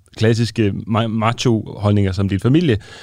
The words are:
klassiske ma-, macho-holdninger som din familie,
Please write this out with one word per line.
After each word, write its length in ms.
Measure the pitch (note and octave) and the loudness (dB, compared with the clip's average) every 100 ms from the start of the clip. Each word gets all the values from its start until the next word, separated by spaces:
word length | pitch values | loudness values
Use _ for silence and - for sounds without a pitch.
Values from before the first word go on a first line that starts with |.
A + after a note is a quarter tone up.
| _ - | _ -2
klassiske 580 | A2+ A#2 A#2 - G#2 - - | 0 2 0 0 -2 -2 -2
ma-, 180 | A2+ A2+ | -2 -2
macho-holdninger 1080 | A2 A2 A#2+ C3 A2+ - - G#2 G#2 G2 | -2 -2 0 0 0 -2 -4 0 2 2
som 160 | F#2 G2 | 0 -2
din 120 | G2 | 0
familie, 380 | A#2+ D3+ F3 G2+ - - | 2 2 2 0 -4 -18